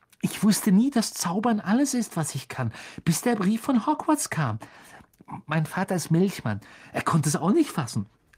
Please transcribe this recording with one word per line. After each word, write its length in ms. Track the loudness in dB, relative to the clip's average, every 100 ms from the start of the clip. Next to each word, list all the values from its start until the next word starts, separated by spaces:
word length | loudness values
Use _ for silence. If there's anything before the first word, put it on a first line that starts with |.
| _ _
Ich 220 | -6 0
wusste 280 | 2 4 4
nie, 200 | 4 4
dass 240 | 2 -2
Zaubern 460 | -2 -4 0 0 0
alles 340 | 2 2 2
ist, 220 | 0 -2 -4
was 180 | -4
ich 140 | -6 -8
kann, 240 | -6 -6 -6 -14 -6
bis 180 | -2 0
der 120 | 0
Brief 260 | 0 2 0
von 260 | 2 0 2
Hogwarts 440 | 0 2 0 0
kam. 280 | -2 -2 -2 -10 -20 -20 -20 -20 _ -16 -14 -4
Mein 200 | -2 -2
Vater 300 | -2 -4 -2
ist 140 | 0
Milchmann. 500 | 2 2 0 -6 -6 -8 -20 -12
Er 100 | -8
konnte 260 | 0 0 2
es 80 | 0
auch 160 | 2
nicht 180 | 2 2
fassen. 360 | 0 -4 -4 -6 _ _